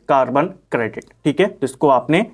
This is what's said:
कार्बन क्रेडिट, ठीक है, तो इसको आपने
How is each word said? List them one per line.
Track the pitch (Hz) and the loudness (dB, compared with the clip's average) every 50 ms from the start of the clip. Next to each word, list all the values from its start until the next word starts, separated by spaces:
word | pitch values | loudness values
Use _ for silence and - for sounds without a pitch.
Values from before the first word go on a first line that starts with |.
| _ - | _ 0
कार्बन | 147 135 127 120 123 143 156 185 - - _ - | 0 2 2 0 0 -2 -2 -2 -6 -14 _ -6
क्रेडिट, | - 123 113 107 - - - _ _ _ - | -4 -4 -4 -6 -8 -12 -18 _ _ _ -4
ठीक | 151 139 - | -2 0 0
है, | 190 | 0
तो | 208 202 - 139 | -2 -2 -6 -8
इसको | 127 - - 160 143 | -8 -2 0 2 2
आपने | 131 120 - - 156 180 226 - | 2 2 2 0 0 0 0 -2